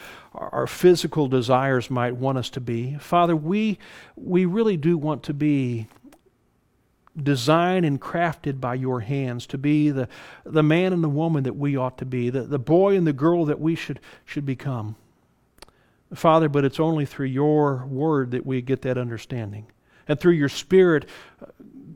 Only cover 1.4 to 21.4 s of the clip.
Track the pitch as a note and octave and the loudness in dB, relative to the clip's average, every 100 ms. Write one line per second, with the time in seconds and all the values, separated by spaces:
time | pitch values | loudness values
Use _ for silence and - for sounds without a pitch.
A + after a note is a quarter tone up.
1.4 | A#2 B2+ C3+ B2+ - B2+ B2 B2 C3 C3+ | 2 2 2 0 0 -2 -2 0 -2 -2
2.4 | A#2+ C3 B2 A#2 B2 D3 - F3 E3+ D#3+ | -4 -8 -4 -4 -4 -8 0 2 4 2
3.4 | D#3 G3+ A3 G3 - - - - - F3+ | 0 0 0 -4 -10 -20 -20 -14 0 2
4.4 | F#3 G3+ A3 F3 D3+ E3+ D3+ C#3 - D3 | 2 2 2 2 2 0 0 -4 -6 -2
5.4 | D3+ C#3+ B2+ A#2 A2 _ - - _ _ | 0 2 0 -4 -8 _ -20 -20 _ _
6.4 | _ _ _ _ _ _ _ D#3+ C#3 C3+ | _ _ _ _ _ _ _ -4 -2 0
7.4 | A#2+ E3 F3 F#3 E3 C#3 - F3 E3+ - | 2 4 4 2 0 -2 -4 -2 -2 -4
8.4 | D3 C#3 B2+ B2+ C3 B2+ G#2 C#3 B2+ A#2+ | -8 -4 -4 -2 -2 -4 -4 -4 -4 -6
9.4 | - C3+ C#3+ D3+ D3 C3+ A#2+ - - - | -8 -4 0 2 2 0 -4 -10 -20 -20
10.4 | - D#3 D3+ E3 F#3 F3 D#3+ C#3+ E3 D#3 | -2 2 4 4 2 0 0 0 0 0
11.4 | C3 C#3+ C#3+ C3+ B2+ - C3 B2+ A#2+ B2+ | -2 -2 -2 -2 -4 -6 -6 -4 -2 -2
12.4 | A2+ C#3 A#2+ E3+ G3 G3 E3 C3+ D#3+ F3 | -4 -4 2 4 4 4 2 2 2 2
13.4 | D3+ - D#3 E3 - C#3 - - - D3+ | 0 -2 -2 -4 -6 -12 -16 -20 -12 -6
14.4 | C#3 B2+ C#3+ B2 G#2+ A2 _ _ _ _ | -6 -6 -6 -6 -8 -12 _ _ _ _
15.4 | _ _ - _ _ _ _ - E3+ D#3+ | _ _ -20 _ _ _ _ 0 4 4
16.4 | D#3 C#3+ C#3 - D#3+ D#3+ C#3 - C3+ C3 | 4 2 0 0 0 0 -4 -4 -4 0
17.4 | D3+ D3+ D3 C3 C3+ C3 D#3+ D3 B2 B2 | 2 4 2 0 -6 -4 0 0 0 -4
18.4 | C3 C3 B2 C3 C3 B2+ A#2+ A2+ - B2 | -4 -4 -2 -4 -2 -4 -4 -8 -8 -8
19.4 | G#2 G#2 G#2+ _ _ _ - D3 F3 E3 | -8 -10 -16 _ _ _ -4 2 4 4
20.4 | C#3 - - F#3+ F3+ D3+ - - - _ | 2 -2 2 4 6 4 -2 -14 -20 _